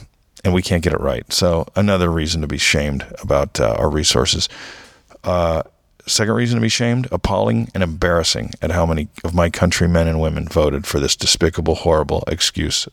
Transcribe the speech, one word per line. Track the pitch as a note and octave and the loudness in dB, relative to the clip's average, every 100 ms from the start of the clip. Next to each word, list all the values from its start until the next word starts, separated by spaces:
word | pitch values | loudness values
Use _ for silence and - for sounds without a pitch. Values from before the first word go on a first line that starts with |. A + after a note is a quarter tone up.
| - _ _ - | -14 _ _ -4
and | G2 | 0
we | F2+ | 0
can't | - F2+ | 2 0
get | E2 | 0
it | - | 0
right. | C#2 B1 - | 0 -4 -4
So | - F2+ E2 - - | 0 2 2 0 0
another | G#2 F#2+ F2 | 2 2 2
reason | E2 D#2 E2 | 0 -2 -2
to | D2 | -4
be | C#2+ | -2
shamed | - D#2 D2 C#2 - - | 0 0 0 -4 -6 -12
about, | - C#2+ C#2 - | 0 0 2 0
uh, | A1+ A1+ | 0 2
our | D#2 | 0
resources. | D2+ D2 A#1+ B1+ - - - - - - - _ - | 0 0 2 0 0 -4 -8 -18 -20 -20 -20 _ -12
Uh, | - F2+ E2+ D#2+ - _ _ _ - | -2 0 0 0 -4 _ _ _ -6
second | - G#2+ | -2 0
reason | A2+ A#2+ A#2+ | 0 0 0
to | |
be | A2+ | 0
shamed, | - A#2+ A#2+ B2+ | 0 0 0 -2
appalling | F2 - G2 A2 A2+ A2+ | -2 -2 0 0 0 -2
and | F#2+ | -2
embarrassing | F2+ D#2+ F2 E2+ - - - - | -2 0 0 2 0 -2 -6 -6
at | D#2+ | -2
how | F2 | 0
many | E2 D#2+ D2+ - | 2 0 -4 -8
of | F2 | -4
my | E2+ E2+ | 0 0
countrymen | - F2 - E2+ E2+ E2 | 2 0 2 2 4 2
and | D#2+ | 0
women | D#2+ D2+ D#2 | 0 -2 -2
voted | E2 D2+ C#2+ C#2+ | 2 2 0 -2
for | D2+ | -2
this | C#2 | 0
despicable, | - - - E2+ - E2 D#2+ | 0 0 2 2 2 0 0
horrible | E2+ D#2 D2 D#2+ - | 2 2 2 -2 -2
excuse | - - - D#2 - - | -2 -2 -2 -2 -4 -2